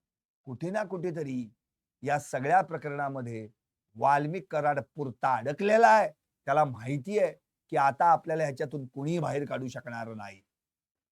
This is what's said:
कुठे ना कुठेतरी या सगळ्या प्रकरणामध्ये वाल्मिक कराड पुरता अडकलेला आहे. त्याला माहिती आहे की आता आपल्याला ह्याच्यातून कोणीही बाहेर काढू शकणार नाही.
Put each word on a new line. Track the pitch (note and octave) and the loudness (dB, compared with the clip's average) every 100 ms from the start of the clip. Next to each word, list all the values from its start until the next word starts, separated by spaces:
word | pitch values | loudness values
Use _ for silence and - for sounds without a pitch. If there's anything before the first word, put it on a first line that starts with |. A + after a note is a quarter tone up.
| _ _ _ _ | _ _ _ _
कुठे | - A#2+ E3 | -14 -8 -4
ना | G#3+ | -4
कुठेतरी | G3+ - F3+ E3 C#3 B2+ A2 _ _ _ _ _ | -4 -6 -6 -6 -6 -6 -8 _ _ _ _ _
या | C3 C#3+ | -2 -2
सगळ्या | - C3+ D#3+ F3+ | -2 -4 2 2
प्रकरणामध्ये | D#3 E3 D3+ C#3+ C#3+ C#3 A#2+ A#2 G#2+ _ _ _ _ A2 | 2 -4 -8 -6 -6 -6 -8 -10 -12 _ _ _ _ -2
वाल्मिक | C3 C#3+ D3 F3+ - | 4 4 2 -4 -4
कराड | D3+ D3 C#3+ - | -2 0 0 -4
पुरता | - C3+ - C3+ A#2+ | -8 -8 -4 -2 0
अडकलेला | A#2+ D3 G3+ A3 A3+ | -2 -2 2 6 8
आहे. | A3 F3 - _ _ | 8 4 -4 _ _
त्याला | - D3 | 0 2
माहिती | D3 A2 B2 C#3+ F#3+ G#3 | 2 0 -6 -6 -2 0
आहे | F3 - _ _ - | 0 -2 _ _ -4
की | D3+ | 2
आता | C#3 - | 2 4
आपल्याला | E3+ E3 - D#3+ | 4 4 2 -2
ह्याच्यातून | D3+ C3+ D3+ D3+ B2+ | -2 -4 -6 -6 -10
कोणीही | C#3 C#3+ E3+ | -6 -4 -2
बाहेर | D3 C#3 | -2 -4
काढू | C#3+ B2+ B2+ | -4 -6 -6
शकणार | B2+ B2 A#2 A2+ | -10 -10 -10 -10
नाही. | A2 G2+ G2 _ _ _ _ _ _ _ | -12 -14 -16 _ _ _ _ _ _ _